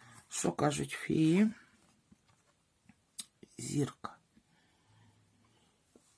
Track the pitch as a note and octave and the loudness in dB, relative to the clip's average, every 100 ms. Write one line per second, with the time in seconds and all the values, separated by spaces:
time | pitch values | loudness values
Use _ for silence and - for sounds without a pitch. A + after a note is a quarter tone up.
0 | - - - - - - D3 C#3+ C#3 - | -20 -20 -14 -2 -2 0 0 0 -6 -6
1 | - D#3+ D#3 F3+ A3 - - _ _ _ | -2 2 4 6 4 0 -18 _ _ _
2 | _ - _ _ _ _ _ _ _ - | _ -20 _ _ _ _ _ _ _ -20
3 | _ - - _ - - B2 D3 B2+ - | _ -20 -20 _ -20 -14 -4 -2 -2 -6
4 | - - _ _ _ _ _ _ _ _ | -16 -16 _ _ _ _ _ _ _ _
5 | - _ _ _ _ _ _ _ _ - | -20 _ _ _ _ _ _ _ _ -20
6 | _ | _